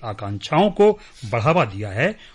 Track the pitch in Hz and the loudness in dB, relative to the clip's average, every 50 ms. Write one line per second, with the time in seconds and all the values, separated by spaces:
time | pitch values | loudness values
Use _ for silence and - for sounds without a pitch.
0 | - 110 101 - 104 98 101 101 - - 156 160 208 208 - - 202 214 208 - | -10 -12 -10 -8 -8 -8 -8 -8 -6 -2 2 2 2 2 4 4 4 4 4 2
1 | - - - - 123 104 120 113 107 151 165 180 139 107 95 98 104 101 92 113 | -4 -20 -20 -16 -8 -4 -2 0 2 2 2 2 0 -2 -4 -8 -8 -6 -4 -2
2 | 151 202 220 - - - | -2 -2 -4 -6 -14 -20